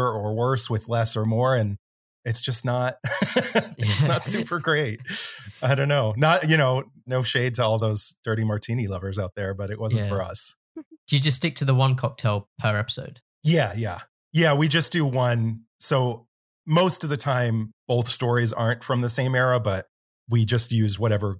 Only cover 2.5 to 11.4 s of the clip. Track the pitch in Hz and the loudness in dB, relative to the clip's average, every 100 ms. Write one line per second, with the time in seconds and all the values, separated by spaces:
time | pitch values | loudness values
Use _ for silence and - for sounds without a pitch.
2.5 | 127 127 123 123 - - - 202 - 247 | -2 0 -2 -2 -4 -4 -2 0 0 0
3.5 | - 220 - 107 101 147 170 - 208 - | 0 -2 -2 -2 2 2 2 0 0 -2
4.5 | 170 165 151 139 110 127 - - - - | -4 -2 -2 -2 -6 -10 -10 -10 -12 -18
5.5 | - 127 135 139 143 110 107 151 170 156 | -4 0 0 2 0 0 2 4 4 4
6.5 | 160 135 110 - - - 127 123 131 127 | 4 4 0 -4 -12 -6 -2 0 0 0
7.5 | 120 113 110 110 104 - - - 110 110 | 0 2 2 0 2 0 -2 -4 -2 0
8.5 | 104 - 117 104 92 98 98 92 - 95 | -2 -4 -4 -4 -6 -6 -6 -6 -6 -8
9.5 | 98 98 107 110 113 101 98 92 - - | -6 -8 -6 -2 -2 -2 -4 -2 0 0
10.5 | - _ - - - - 143 147 135 | -2 _ -18 -18 -18 -2 0 2 2